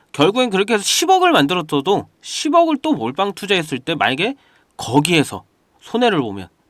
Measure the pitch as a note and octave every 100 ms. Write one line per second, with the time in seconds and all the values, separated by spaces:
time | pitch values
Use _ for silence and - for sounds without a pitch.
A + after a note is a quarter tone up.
0 | _ - D#3+ A#3 B3 F#3+ G#3 G#3+ G3 -
1 | E4 F#4+ F4+ A#3+ C#3 C#3+ D3+ D3 C#3 F#3+
2 | - _ - - D#4 E4+ E4 D4+ D#4 G3+
3 | A3 D#3+ G3+ - G3 F#3+ D#3 C3 C#3 D#3
4 | A2 C3 G#3 C#4 _ _ _ - - C3
5 | D3+ E3+ C3 G2 - _ _ _ - A3+
6 | A#3+ F3+ A#2 G2 F2+ _ _